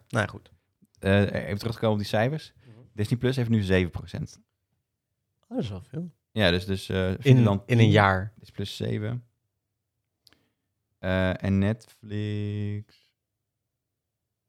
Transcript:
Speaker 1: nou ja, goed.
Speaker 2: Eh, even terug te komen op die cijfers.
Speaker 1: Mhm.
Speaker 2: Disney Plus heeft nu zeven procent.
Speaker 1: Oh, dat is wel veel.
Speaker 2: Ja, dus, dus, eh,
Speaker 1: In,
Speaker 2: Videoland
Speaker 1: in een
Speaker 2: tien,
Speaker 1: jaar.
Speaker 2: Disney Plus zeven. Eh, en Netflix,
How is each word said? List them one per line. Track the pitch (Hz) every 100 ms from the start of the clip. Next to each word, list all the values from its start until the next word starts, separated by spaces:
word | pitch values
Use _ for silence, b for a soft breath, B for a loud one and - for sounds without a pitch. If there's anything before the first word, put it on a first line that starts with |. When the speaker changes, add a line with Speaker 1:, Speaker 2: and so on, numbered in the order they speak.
| _
Speaker 1:
nou | 117 101
ja, |
goed. | - - _ _ _ _ _
Speaker 2:
Eh, | 95 101
even | 98 - 69 98
terug | 113
te | -
komen | 110 104
op |
die | 101
cijfers. | 107 123 156 - _ -
Speaker 1:
Mhm. | 113 -
Speaker 2:
Disney | - 107 120
Plus | 127 131
heeft | 113
nu | 110
zeven | 95 92 90
procent. | - 82 - 80 - _ _ _ _ _ _ _ _ _ _ -
Speaker 1:
Oh, |
dat | 247
is | 113
wel | 95
veel. | - 165 175 - _
Speaker 2:
Ja, | 110 92
dus, | 90 98
dus, | 95 -
eh, | 95 92
Speaker 1:
In, | 95
Speaker 2:
Videoland | 139 127 110 98 -
Speaker 1:
in | 120
een |
Speaker 2:
tien, | 110
Speaker 1:
jaar. | 104 98 95 104 -
Speaker 2:
Disney | - -
Plus | 101 -
zeven. | 110 110 107 123 120 _ _ _ _ _ _ _ _ _ _ _ _ _ _ _ _ _
Eh, | 92 92 92 -
en | 101 98
Netflix, | 98 117 - _ 107 104 104 104 104 104 104 104 - _ _ _ _ _ _ _ _ _ _ _ _ _ _ _